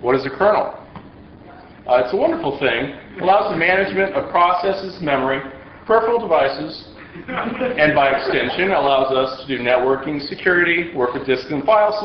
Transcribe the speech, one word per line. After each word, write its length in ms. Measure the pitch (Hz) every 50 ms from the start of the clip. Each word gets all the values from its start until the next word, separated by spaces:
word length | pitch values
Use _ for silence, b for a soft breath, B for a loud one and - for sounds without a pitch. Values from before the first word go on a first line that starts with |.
What 140 | - 120 131
is 100 | 135 135
a 40 | 139
kernel? 440 | - - 190 208 214 139 - - - - - - - - - - - - - - - - - - - - - - - - -
Uh, 160 | - 123 123 123
it's 80 | - -
a 40 |
wonderful 420 | 196 269 330 330 - - 139 - -
thing. 360 | 143 127 117 117 131 143 - - - - -
It 60 | - -
allows 280 | 185 190 208 208 202 175
the 60 | 165
management 560 | 165 175 185 196 196 190 196 185 196 190 -
of 160 | - - -
processes, 680 | - 175 175 180 185 - 202 196 190 190 196 190 165 - 170
memory, 380 | 151 139 131 127 131 135 139 135 - - - - - - - -
peripheral 340 | - 220 226 220 226 240 220
devices, 680 | 208 190 165 151 139 139 139 - - - - - - - - - - - - 170 - -
and 680 | 170 - - 233 - - 262 - - 147 151 151 147
by 160 | 147 139 135
extension 600 | 135 135 - - - 135 120 127 - - 180 196
allows 420 | 190 156 139 139 139 131 131 131 131
us 280 | 131 131 135 - - -
to 40 |
do 120 | 135 135 120 120
networking, 580 | 120 127 127 123 131 135 135 - 151 151 143 143 -
security, 640 | 196 - - 185 180 175 170 170 170 170 170 - -
work 180 | 143 123 123 -
with 140 | 139 -
distant 400 | 131 131 127 - - 151 143 139
file 260 | - 220 214 214 214 214 208 202